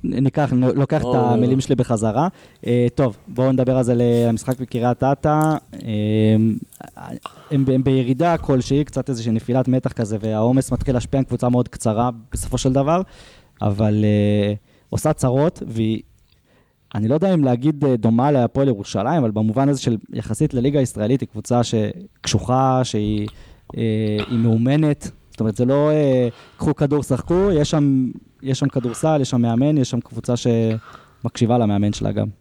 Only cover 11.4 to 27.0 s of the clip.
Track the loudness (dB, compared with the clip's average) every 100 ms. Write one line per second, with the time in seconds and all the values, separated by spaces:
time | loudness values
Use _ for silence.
11.4 | 0 0 0 -4 -2 0 -2 -4 -12 -8
12.4 | -6 -2 0 0 2 0 -2 -12 -20 -20
13.4 | _ _ -2 0 2 2 2 2 2 2
14.4 | 0 -4 _ _ _ -4 -2 0 0 2
15.4 | 0 -2 -8 -4 -2 -2 -8 _ _ _
16.4 | _ _ _ _ _ -4 0 0 2 2
17.4 | 2 2 0 0 0 2 2 2 2 2
18.4 | 2 2 0 0 -4 -4 0 0 0 0
19.4 | 0 2 0 0 -2 -2 -4 -12 -8 -2
20.4 | -2 0 0 0 -2 -2 0 0 -2 -10
21.4 | -2 0 2 0 -2 -6 -16 _ -2 -2
22.4 | 0 0 2 0 0 -2 -2 -2 -4 -10
23.4 | -20 -20 _ -6 -2 -2 -2 -2 -2 0
24.4 | 2 2 2 2 0 -2 -8 -18 _ -4
25.4 | -4 0 0 2 2 2 2 2 0 -4
26.4 | -20 -6 -4 0 0 0